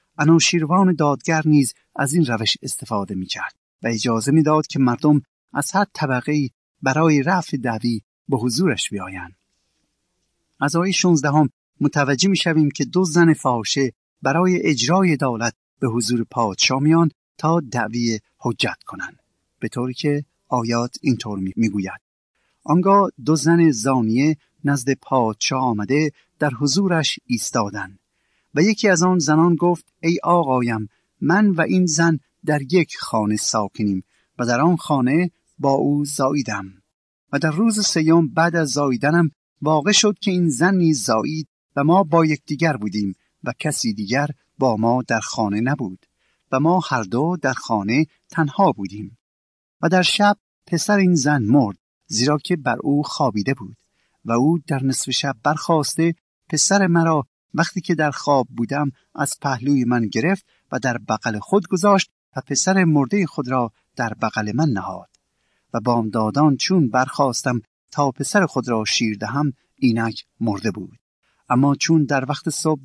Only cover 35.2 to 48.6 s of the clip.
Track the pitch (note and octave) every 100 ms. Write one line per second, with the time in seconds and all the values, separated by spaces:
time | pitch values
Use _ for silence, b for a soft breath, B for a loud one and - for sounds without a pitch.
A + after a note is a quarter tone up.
35.2 | F3+ _ _ - C#3 C#3 C#3 D3 C#3+ -
36.2 | C3+ D3 A#2+ G2+ F#2+ G2 _ _ _ _
37.2 | - C#3 D#3 D#3 A3+ G#3+ - E3+ D#3 E3
38.2 | D3+ D#3+ E3+ E3 D3+ C3+ C#3+ B2 C#3 E3+
39.2 | D#3+ _ _ - D3 D#3 C#3+ - G#3 F#3+
40.2 | G3 F3+ E3+ B2 F3+ F#3+ E3 C#3+ G#2 A2+
41.2 | - D#3 D3 _ _ C#3+ D3 F#3 E3 E3
42.2 | D#3+ D3 - C3 E3 A#2+ G#2 G#2 G2+ F#2
43.2 | _ _ - - D3+ C#3+ A#2 G#2 G2 C3
44.2 | D3 - _ - C3 A2 A#2 B2+ B2 A2+
45.2 | - - G#2 G#2 A#2+ C#3+ G#2 F#2 _ _
46.2 | _ _ - C3+ D#3 F3+ - B2+ G2 A#2
47.2 | D#3+ F3 C3 B2 - A2 G2 C3 D#3 _
48.2 | _ - D3+ -